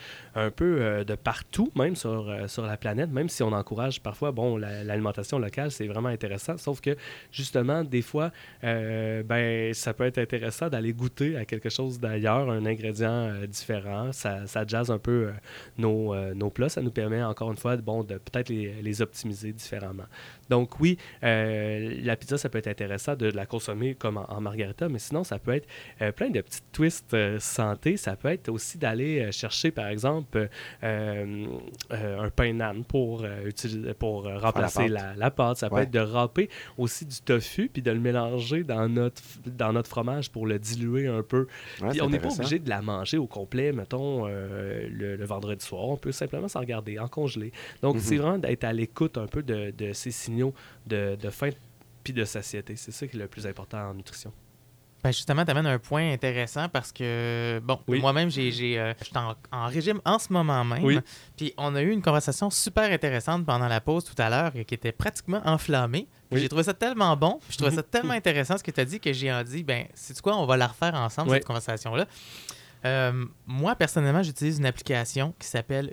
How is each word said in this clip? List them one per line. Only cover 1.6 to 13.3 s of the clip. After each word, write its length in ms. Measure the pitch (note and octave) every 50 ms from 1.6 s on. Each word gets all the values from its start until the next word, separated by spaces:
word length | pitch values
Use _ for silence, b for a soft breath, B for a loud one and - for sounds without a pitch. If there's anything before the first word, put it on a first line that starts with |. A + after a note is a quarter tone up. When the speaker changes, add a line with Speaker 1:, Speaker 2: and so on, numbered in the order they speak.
| A3 C#4 -
Speaker 1:
même 220 | C#3 B2+ E3+ F#3 -
sur, 320 | - A2+ A2+ A2 G#2+ G#2
euh, 180 | G2+ G#2 G2+ G2+
sur 180 | - - A2
la 120 | G#2+ G#2+ -
planète, 340 | - A2 G#2 A#2+ D#3+ E3
même 160 | C3+ C3 D#3+ E3+
si 160 | - - B2
on 80 | A2
encourage 500 | G#2+ G2+ G2 - A2 G#2+ A#2+ C3 C3 -
parfois, 300 | - A2 G2+ - D3 D3
bon, 240 | B2 A2 A#2+ B2 A#2
la, 280 | A2 G#2+ G#2 G#2 G#2 G#2
l'alimentation 520 | G#2 G#2 G#2+ G#2+ G#2 G2+ - G2+ - D3 C3+
locale, 340 | A2+ G2+ - C3 C#3+ D3+
c'est 160 | C3+ - G#2+ G#2
vraiment 200 | G2+ A2 A#2+ B2+
intéressant, 500 | A#2 G#2+ - G2+ G2 G2+ - - E3 E3
sauf 220 | - C#3+ C#3+ -
que, 160 | - C#3+ C#3+ C#3 B B B B B B B
justement, 500 | - C3+ - - C3 A#2+ B2+ D3+ E3 E3
des 180 | C3+ B2+ B2
fois, 300 | A#2 - - D3+ D#3 E3+ - B B B B B B
euh, 580 | A#2 A#2 A2+ A2 A2 A2 A2 A2 A2 A2 A2 A2
ben, 500 | A2 A#2 A#2+ A#2+ A#2 A2+ A2+ A2+ A2+ A2+
ça 200 | - - A#2 A2
peut 120 | - B2
être 140 | B2+ - B2+
intéressant 500 | A#2 - C3 A#2 A#2 A2+ - - E3 E3
d'aller 240 | C#3 A2+ A2+ A#2 A#2
goûter 420 | A#2+ B2 B2+ - - C#3 D3+ D#3+
à 80 | C3 A2
quelque 260 | - A#2 G#2+ - A2
chose 300 | - - C3 C3 B2 A#2+
d'ailleurs, 500 | B2 A2 A2 G#2+ G#2+ G#2+ A2 C3 C#3 B2+
un 160 | A2+ A2 G#2+
ingrédient, 440 | A2 A2 A2 G#2+ A2 G#2 G#2+ A2+ A2 A#2 A#2+ A#2
euh, 160 | A2